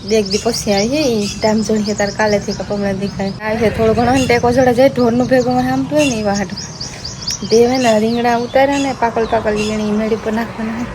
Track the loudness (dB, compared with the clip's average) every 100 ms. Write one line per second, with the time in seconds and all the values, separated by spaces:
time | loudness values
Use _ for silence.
0 | 2 0 2 -2 -2 -2 0 0 0 0
1 | 0 0 -2 -2 0 0 0 0 0 -2
2 | -4 0 0 0 -2 -6 -6 -4 -2 -2
3 | -4 -4 -6 -6 -6 0 0 2 2 4
4 | 2 2 2 2 4 4 4 6 4 4
5 | 2 2 2 2 2 0 0 -2 0 0
6 | 0 0 -2 -2 -4 -8 -12 -12 -12 -12
7 | -12 -10 -8 -8 2 4 4 4 2 2
8 | 2 0 0 0 0 2 2 2 -2 -2
9 | -2 0 0 0 0 -2 -2 -2 -2 0
10 | 0 -2 -2 -4 -4 -6 -6 -6 -8